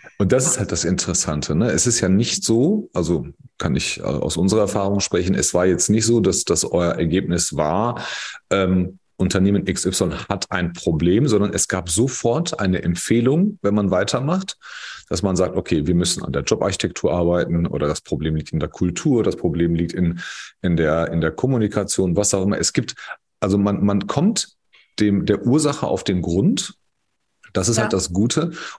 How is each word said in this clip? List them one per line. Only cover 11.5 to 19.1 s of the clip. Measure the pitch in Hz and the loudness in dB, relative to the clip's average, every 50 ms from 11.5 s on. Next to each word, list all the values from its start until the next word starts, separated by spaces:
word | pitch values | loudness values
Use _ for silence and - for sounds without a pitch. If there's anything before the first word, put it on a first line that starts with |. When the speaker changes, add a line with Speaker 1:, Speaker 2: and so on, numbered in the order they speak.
Speaker 1:
es | - 95 - - | 0 -2 -2 -2
gab | - 92 85 87 | -2 -4 -4 -2
sofort | - 104 120 135 - - - 120 117 151 170 - - - | 0 0 0 0 -2 -2 -2 0 0 0 -2 -4 -4 -2
eine | 101 95 92 76 - | 0 0 0 0 0
Empfehlung, | - 85 87 - - 120 117 117 123 139 165 190 214 208 - - | -2 -2 -2 0 0 2 4 4 4 4 4 2 0 -2 -2 -2
wenn | 101 101 | 0 2
man | - 104 95 | 2 2 2
weitermacht, | 92 90 101 - - 127 131 143 175 190 190 190 - - - - - - - - - - - _ | 2 2 2 0 0 -2 0 -2 -2 -2 -4 -6 -12 -16 -18 -18 -16 -16 -14 -14 -16 -18 -8 _
dass | - 87 95 | -4 -2 0
man | 98 92 | 0 2
sagt, | 87 92 87 - | 2 2 0 0
„Okay, | - 85 - 90 78 73 82 | -4 -2 0 0 0 2 2
wir | 87 | 2
müssen | 87 87 85 - - - | 2 2 0 -2 -4 -6
an | - 67 | -4 -4
der | 71 71 | -4 0
Jobarchitektur | - 113 - - 101 95 - - 90 - - - 85 | 0 0 0 0 -2 -2 -2 -4 -4 -4 -2 -2 0
arbeiten | 85 87 87 85 87 87 80 - 85 85 85 | 0 2 2 2 2 2 0 0 0 0 0
oder | 80 - 73 73 73 | 0 0 0 0 0
das | 73 - | -2 -4
Problem | - - - 67 76 80 78 | -4 -6 -6 -4 -2 -2 -2
liegt | 78 76 - - | -2 -4 -4 -4
in | 80 | -4
der | 78 76 | -4 -4
Kultur, | - - 98 90 87 - - 156 | -4 -2 -2 -2 -2 -2 0 2